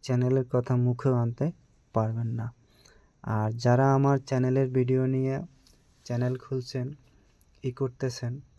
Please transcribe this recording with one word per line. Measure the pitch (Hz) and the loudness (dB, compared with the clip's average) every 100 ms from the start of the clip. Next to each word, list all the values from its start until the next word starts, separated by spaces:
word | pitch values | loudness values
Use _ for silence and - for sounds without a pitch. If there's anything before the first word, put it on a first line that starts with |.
চ্যানেলের | - 123 123 135 127 | -2 0 2 2 2
কথা | 127 120 123 | -2 0 2
মুখেও | 123 123 139 | 2 2 2
আনতে | 127 120 117 147 - _ _ _ - | 2 0 0 -4 -4 _ _ _ -2
পারবেন | 110 113 117 | 0 -2 -4
না। | 117 113 - _ _ _ _ _ _ | -4 -8 -12 _ _ _ _ _ _
আর | - 110 107 117 | -4 -2 -2 0
যারা | 120 123 135 | 2 4 4
আমার | 135 139 139 | 4 4 2
চ্যানেলের | 139 131 131 131 135 | 0 -2 0 2 2
ভিডিও | 127 123 131 131 | 0 2 2 0
নিয়ে | 131 131 135 170 _ _ _ _ _ - | 0 -2 -4 -8 _ _ _ _ _ -8
চ্যানেল | 120 123 127 | -2 -2 -4
খুলছেন, | - 131 127 131 127 147 _ _ _ _ _ _ | -6 -8 -6 -6 -6 -10 _ _ _ _ _ _
ই | 135 | -10
করতেছেন | 123 135 127 135 123 120 127 - | -4 -6 -4 -6 -4 -8 -8 -12